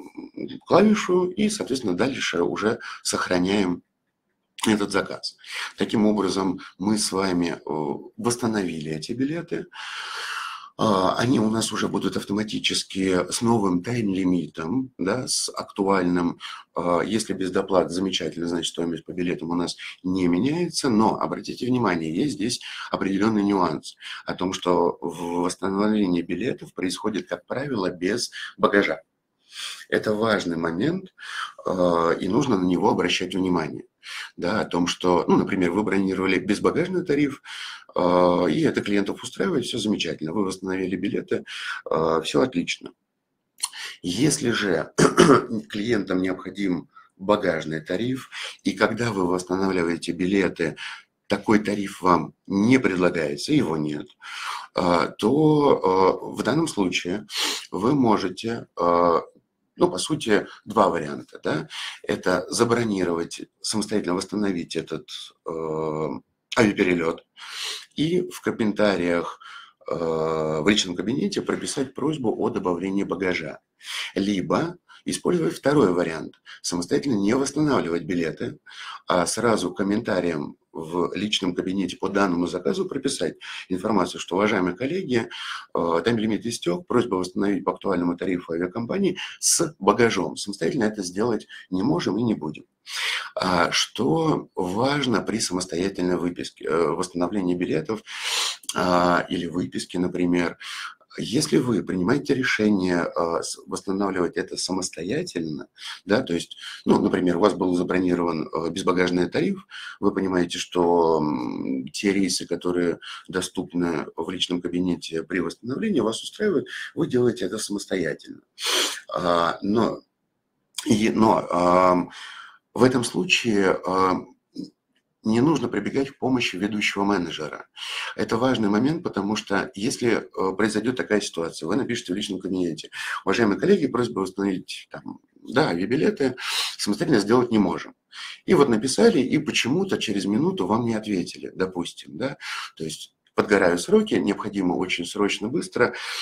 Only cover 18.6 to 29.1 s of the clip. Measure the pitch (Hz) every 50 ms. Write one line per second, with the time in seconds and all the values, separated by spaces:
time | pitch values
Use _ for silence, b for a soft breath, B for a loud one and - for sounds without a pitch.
18.6 | 80 - - - 85 85 85 78 - - - 87 90 87 85 - 80 82 87 87
19.6 | 87 85 - B B B B B B 92 92 95 92 90 87 90 107 135 151 175
20.6 | 180 170 - - - 139 113 104 110 98 - - - 78 - - - - - -
21.6 | - 123 127 123 117 101 87 82 80 78 80 90 139 147 117 - 95 123 127 -
22.6 | B B B B B B B - - 95 98 95 101 113 110 104 101 101 101 98
23.6 | 87 85 76 - - - - - B B B B B B 82 - 90 92 95 -
24.6 | - 90 90 85 85 85 - - - 82 82 82 87 87 87 87 87 90 - -
25.6 | 92 95 98 98 104 107 107 107 101 90 90 85 85 - 90 90 107 135 - -
26.6 | 175 151 - - - 92 90 - - 107 107 90 - - 87 - - - - 123
27.6 | 139 147 127 104 92 90 85 85 87 92 107 123 - - B B B B B B
28.6 | 98 107 98 101 92 - - - - _